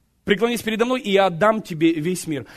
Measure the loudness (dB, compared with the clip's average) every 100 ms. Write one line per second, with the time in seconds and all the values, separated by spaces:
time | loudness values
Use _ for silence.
0 | _ _ -2 0 0 -2 -2 -2 0 -2
1 | 2 2 2 4 2 2 -4 0 0 2
2 | -2 -4 -4 -6 -8